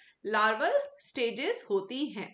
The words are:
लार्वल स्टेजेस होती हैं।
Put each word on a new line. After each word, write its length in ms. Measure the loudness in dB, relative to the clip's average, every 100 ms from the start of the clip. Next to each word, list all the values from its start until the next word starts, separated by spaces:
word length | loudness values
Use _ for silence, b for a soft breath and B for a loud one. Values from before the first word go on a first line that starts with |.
| B B -2
लार्वल 520 | 2 4 4 2 2 0 -10
स्टेजेस 680 | -8 -2 -2 0 -2 -2 0
होती 360 | -2 0 -4 -4
हैं। 160 | -6 -10